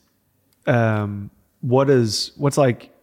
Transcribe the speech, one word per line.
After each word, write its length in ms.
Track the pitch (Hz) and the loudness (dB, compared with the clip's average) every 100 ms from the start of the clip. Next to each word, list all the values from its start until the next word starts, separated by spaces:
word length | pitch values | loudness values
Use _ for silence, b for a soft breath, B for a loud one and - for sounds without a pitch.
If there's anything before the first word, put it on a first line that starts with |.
| _ _ _ _ _ _ - | _ _ _ _ _ _ -2
um, 640 | 120 113 107 104 101 101 - _ _ | 0 0 0 -4 -8 -12 -18 _ _
what 300 | 131 127 135 | 0 2 4
is, 420 | 131 113 - - - | 2 0 -4 -8 -6
what's, 200 | 143 151 | -2 0
like, 320 | 135 113 - _ | 0 0 -10 _